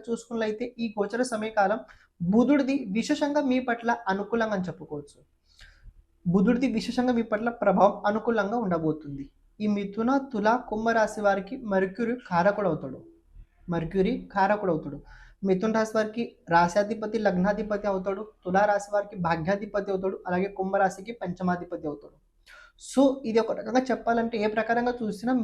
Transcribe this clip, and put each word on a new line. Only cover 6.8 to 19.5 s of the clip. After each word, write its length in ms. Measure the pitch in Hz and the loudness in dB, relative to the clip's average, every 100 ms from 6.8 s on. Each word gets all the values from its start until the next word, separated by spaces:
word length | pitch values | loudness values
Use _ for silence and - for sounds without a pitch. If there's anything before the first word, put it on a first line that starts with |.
| - 247 247 233 | -2 0 0 0
మీ 60 | 220 | 0
పట్ల 180 | 214 233 - | -2 -2 0
ప్రభావం 340 | 202 190 - - 208 | 2 6 6 4 -2
అనుకూలంగా 480 | 220 240 226 196 240 | 0 0 0 0 -2
ఉండబోతుంది. 600 | 196 170 160 156 143 139 139 _ _ - | -2 0 0 -2 -6 -12 -14 _ _ -6
ఈ 80 | 214 | -2
మిథున, 360 | 202 196 220 233 277 269 | -2 -2 -2 0 0 0
తుల, 160 | 208 214 247 - | 0 2 2 -2
కుంభ 180 | 214 226 226 | -2 0 2
రాశి 240 | 214 220 202 | 2 2 2
వారికి 280 | 196 190 - 214 | 2 -2 -10 -2
మెర్క్యురీ 420 | 196 190 190 226 247 - | 0 0 -2 -4 -4 -2
కారకుడు 380 | 170 190 202 190 | 2 2 2 0
అవుతాడు, 280 | 156 135 127 - - _ - - _ - | -2 -6 -12 -16 -20 _ -20 -20 _ -6
మెర్క్యురీ 400 | 170 165 190 196 269 - | -4 -2 0 0 0 -4
కారకుడు 380 | 202 196 208 190 | 0 2 2 0
అవుతాడు. 240 | 156 143 - - - - _ 196 | -2 -4 -10 -14 -20 -20 _ 0
మిథున 240 | 185 220 220 | 2 2 2
రాశి 180 | 220 220 | 2 0
వారికి 260 | 214 233 233 - - | -2 -4 -6 -8 2
రాశాధిపతి 640 | 170 175 208 202 220 214 220 208 | 4 4 2 0 -2 -4 0 0
లగ్నాధిపతి 640 | 180 196 208 208 202 208 | 2 2 0 -2 -4 -2
అవుతాడు, 320 | 190 190 196 214 _ | -2 -2 -6 -8 _
తులా 180 | 180 185 208 | 0 2 4
రాశి 200 | 202 - | 2 0
వారికి 240 | 208 202 196 170 | -2 -2 -4 -2
భాగ్యాధిపతి 640 | 165 160 | -2 0